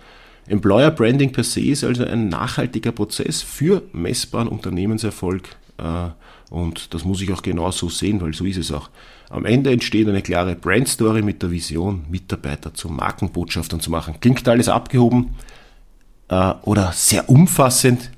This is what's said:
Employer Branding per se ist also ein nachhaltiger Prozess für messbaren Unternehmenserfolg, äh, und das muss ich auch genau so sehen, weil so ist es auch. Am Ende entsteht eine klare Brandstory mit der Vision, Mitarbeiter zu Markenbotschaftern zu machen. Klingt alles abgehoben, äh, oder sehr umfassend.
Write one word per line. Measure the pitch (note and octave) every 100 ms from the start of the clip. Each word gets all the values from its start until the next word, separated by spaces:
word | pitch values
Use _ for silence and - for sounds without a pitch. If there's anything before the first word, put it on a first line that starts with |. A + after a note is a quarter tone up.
| - - - - -
Employer | G2+ G2 G#2 D3+
Branding | D#3 A2+ C#3 C3+
per | B2+
se | A#2 -
ist | - C#3
also | B2 B2 -
ein | A#2 G#2
nachhaltiger | D2 A#2+ - B2+ B2 A#2
Prozess | A2+ G#2 - - D#3
für | - - D3+ G3 -
messbaren | - E2+ - - G#2 A#2
Unternehmenserfolg, | G#2 F#2+ F2+ G2+ A2 A2 - F2+ F#2+ - - _ -
äh, | E2 E2+ F2 - - - -
und | E2+ E2+ D#2+ - E2
das | F2+
muss | F#2+
ich | G2
auch | F2
genau | G2 F2 F2
so | - F2
sehen, | - F#2 G#2+
weil | E2
so | D#2
ist | F#2 F#2
es | D#2
auch. | D2 - - - - -
Am | - -
Ende | B2 C#3
entsteht | B2 - G#2+ G#2+
eine | G2
klare | G2 F2+ F2+ E2+
Brandstory | E2+ G#2 C3+ - A2 A2
mit | G#2 -
der | F2+
Vision, | E2+ - D2+ F#2+ F#2+ D#2
Mitarbeiter | F#2 - - C#2+ D2 D#2+
zu | - E2+
Markenbotschaftern | C#2+ - - F#2+ F2 E2+ F2+ D#2 E2
zu | E2
machen. | E2 E2 D#2+
Klingt | A#2+ B2+ B2
alles | A#2 A#2+
abgehoben, | A2 - B2+ A#2+ B2 - - - - - - - - - _ -
äh, | F#2 F#2 -
oder | - G#2+ F#2
sehr | - - G2 -
umfassend. | C3 F#3 - B2+ B2+ C3 B2 -